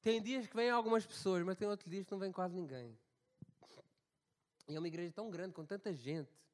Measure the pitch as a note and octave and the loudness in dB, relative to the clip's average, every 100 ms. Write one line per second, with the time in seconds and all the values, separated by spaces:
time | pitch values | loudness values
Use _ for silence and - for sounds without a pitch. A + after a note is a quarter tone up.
0 | A3 A3+ G#3+ C4 G#3+ A3+ A#3+ A#3+ A3+ A3+ | 4 2 2 -2 -2 2 4 4 6 4
1 | - - F#3+ F3+ F3 F#3+ G#3 G3+ E3+ F#3+ | 4 -2 2 4 2 0 0 -2 -4 -6
2 | F#3 G3 F#3+ F3+ F3+ F3+ D#3+ B2+ A#2+ A2+ | -4 -4 -2 0 -2 -2 -6 -8 -10 -16
3 | _ _ _ _ - _ - - - _ | _ _ _ _ -20 _ -20 -20 -20 _
4 | _ _ _ _ _ _ - D#3 E3+ D#3+ | _ _ _ _ _ _ -8 -4 -2 -2
5 | F3 F3+ A3 E3+ F#3 E3 D3+ G3 G3+ D3+ | -4 -4 -6 -4 -6 -8 -6 -4 -2 -2
6 | B2 D#3+ C3+ - _ | -2 -4 -4 -14 _